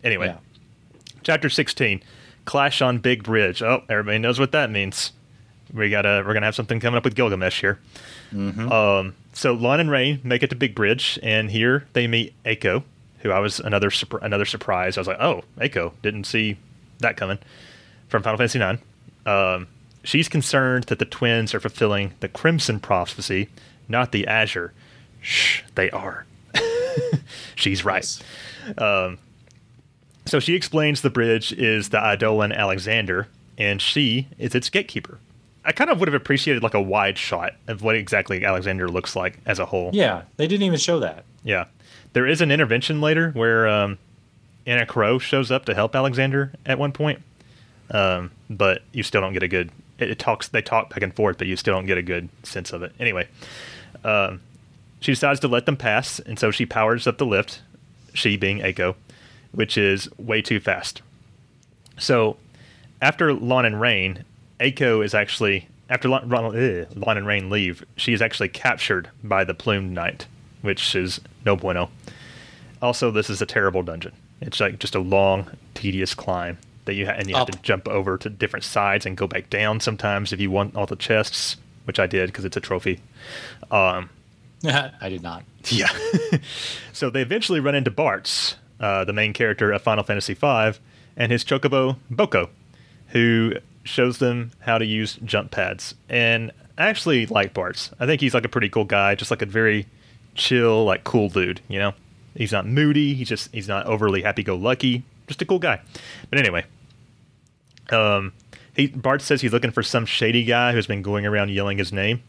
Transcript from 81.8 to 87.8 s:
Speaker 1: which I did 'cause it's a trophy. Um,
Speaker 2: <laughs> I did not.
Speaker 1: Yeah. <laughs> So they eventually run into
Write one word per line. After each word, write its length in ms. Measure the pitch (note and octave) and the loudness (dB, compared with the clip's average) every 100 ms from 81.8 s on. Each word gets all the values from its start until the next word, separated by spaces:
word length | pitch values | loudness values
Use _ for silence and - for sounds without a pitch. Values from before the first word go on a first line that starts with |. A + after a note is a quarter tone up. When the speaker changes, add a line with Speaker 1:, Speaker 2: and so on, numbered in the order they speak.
| - | -6
Speaker 1:
which 140 | - | 0
I 80 | F#2 | 0
did 260 | F#2+ F#2 | 0 -2
'cause 120 | - F#2 | -4 -6
it's 120 | G#2 | -6
a 40 | |
trophy. 380 | - F#2 - F2 - - - - - - - | -4 -4 -2 -4 -8 -20 -16 -16 -16 -18 0
Um, 380 | G#2+ F#2 F#2 F2+ - _ _ | 2 4 0 -8 -18 _ _
Speaker 2:
<laughs> 240 | - - D#3+ | -20 -6 0
I 440 | C#3 C3 - G2 | 0 -2 -10 -10
did 120 | F#2 | -8
not. 200 | E2+ E2+ - - - | -10 -14 -16 -14 -4
Speaker 1:
Yeah. 200 | A#2 - - A4 A4+ D#4+ | 0 0 -2 -2 -2 0
<laughs> 80 | E3 - - - - - | -4 -4 -12 -10 -12 -14
So 160 | - C3+ | -6 -4
they 120 | C3 | -2
eventually 400 | B2 G#3+ A3 E3+ | -2 -2 0 0
run 140 | C#3+ | 2
into 160 | C#3+ | 2